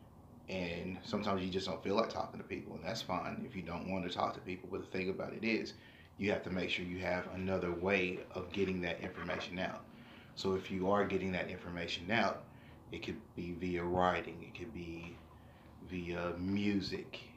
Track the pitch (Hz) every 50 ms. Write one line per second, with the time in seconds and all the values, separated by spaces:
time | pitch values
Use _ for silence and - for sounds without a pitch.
0 | - - - - - - - - - - 95 92 90 85 85 87 87 92 92 92
1 | - - - 101 101 104 98 95 92 95 90 95 92 95 92 - - 98 98 110
2 | 113 - - - - - - - - - 107 107 - - - - - - 95 -
3 | - - 92 87 - - 107 - - - - 95 85 85 85 85 - 87 95 95
4 | 87 90 90 - - - - - - - 92 90 - 90 95 95 92 - - 95
5 | 92 92 95 - - - - - 98 113 110 104 - - - - - - - -
6 | - - - - 98 101 95 92 - - 92 92 87 90 - - 90 87 90 90
7 | 92 87 90 90 90 - 90 92 92 95 95 92 90 87 87 85 87 95 101 95
8 | 92 92 92 87 - - - 92 90 87 95 101 98 92 92 90 87 87 85 -
9 | - 92 - 87 85 87 87 87 - - 90 90 90 80 - - - - - -
10 | - - - - - - - - - 98 95 92 - - 98 92 90 92 101 101
11 | 98 92 98 92 92 95 92 87 80 - 92 90 - 85 87 87 85 82 - -
12 | 85 92 107 117 101 95 - - - - - - - - - - - - - 85
13 | - - 85 - - - - - 87 87 87 85 90 90 90 87 87 87 90 92
14 | 90 90 87 85 85 85 82 85 85 82 - - 90 82 - 87 87 85 82 82
15 | - - - - - - - - - - - - - - - - - - 92 90
16 | 87 85 85 85 87 87 85 87 90 95 98 101 101 104 101 98 90 - 92 -
17 | - - - - - - -